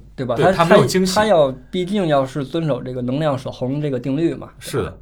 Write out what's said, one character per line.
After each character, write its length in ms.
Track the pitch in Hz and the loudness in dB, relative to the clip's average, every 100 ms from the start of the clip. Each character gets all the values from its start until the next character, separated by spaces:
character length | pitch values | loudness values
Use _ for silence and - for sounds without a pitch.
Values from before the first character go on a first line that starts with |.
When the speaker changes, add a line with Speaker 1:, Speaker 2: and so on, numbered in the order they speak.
| - - | -14 -8
Speaker 1:
对 80 | |
吧？ 120 | 123 117 | -4 2
Speaker 2:
对， 100 | 180 | 2
Speaker 1:
它， 180 | 185 | 4
Speaker 2:
它 20 | 170 | 6
没 100 | - | 6
有 100 | 127 | 4
惊 180 | 185 | 2
喜。 120 | 185 214 | 2 2
Speaker 1:
它， 60 | |
它 60 | 214 | 4
要， 240 | 175 139 131 - | 4 4 -2 -8
毕 120 | 185 | -6
竟 220 | 180 208 170 | -2 -2 2
要 180 | 143 | 2
是 220 | 131 151 139 | 0 -4 -4
遵 220 | 165 156 | -4 -2
守 160 | 127 | -4
这 100 | 127 | -6
个 80 | 127 | -6
能 180 | 123 139 | -4 -2
量 160 | 156 127 | -2 -2
守 140 | 120 | -6
恒 320 | - 127 143 | -6 -4 -4
这 80 | 147 | -4
个 100 | 123 | -4
定 160 | 139 139 | -4 -2
律 200 | 165 131 | -2 -4
嘛， 20 | |
对 40 | - | -12
吧？ 60 | - | -16
Speaker 2:
是 180 | - 127 | -8 -6
的。 160 | 85 - | -6 -8